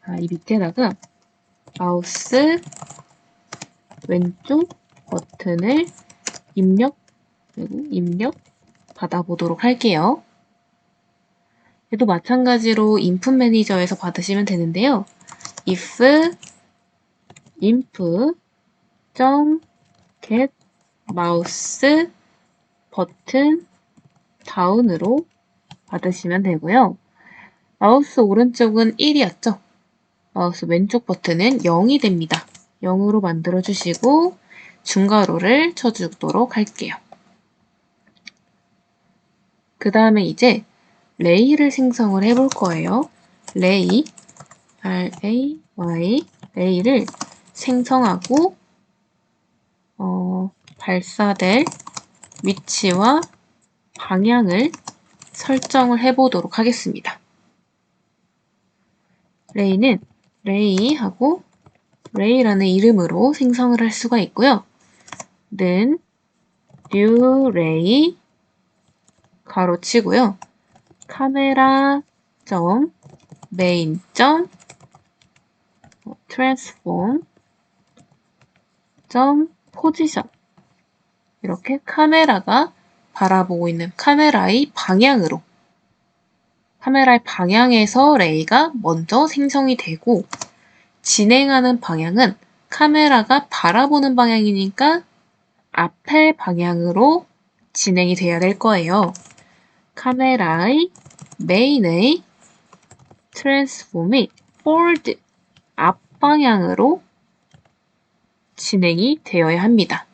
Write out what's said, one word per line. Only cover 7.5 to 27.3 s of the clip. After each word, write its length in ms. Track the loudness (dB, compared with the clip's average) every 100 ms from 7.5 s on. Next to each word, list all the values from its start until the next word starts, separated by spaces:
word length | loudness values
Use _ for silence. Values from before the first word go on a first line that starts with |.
그리고 280 | -14 -12 -12 -8
입력 460 | -6 -4 -4 -6 -8 _ _ _ _ _
받아보도록 680 | -14 -8 -6 -6 -6 -6 -2
할게요. 580 | -2 0 0 0 0 -2 _ _ _ _ _ _ _ _ _ _ _ _ _ _ _ _ _
얘도 140 | -2 0
마찬가지로 920 | 0 0 0 2 0 0 0 2 2
인풋 340 | 0 -2 0
매니저에서 640 | 2 4 2 0 -2 -2 -4
받으시면 480 | -8 -8 -4 -4
되는데요. 600 | -2 -2 -4 -2 0 -2 -6 _ -20 -20 -20 -12 -6
if 320 | -6 -8 2 4 4 2 -4 -20 _ _ _ _ _ _ _ _ -20 _ -4
inf 760 | 0 0 -2 -8 -4 -2 -2 -4 _ _ _ _ _ _ _
점 480 | -2 0 2 0 -2 _ _ _ _ _ _
get 320 | -4 -2 -2 _ _ _ _ _ -12
mouse 1000 | -6 -2 -2 -4 -10 -12 0 2 2 0 _ _ _ _ _ _ _ _
button 720 | -8 -8 _ -4 0 2 0 -4 _ _ _ _ _ _ _
down으로 840 | -12 -2 0 2 2 0 -2 -2 -4 _ _ _ _ -20 _
받으시면 580 | -6 -6 -6 -4 -2
되고요. 520 | -2 -4 0 2 2 -2 _ _ _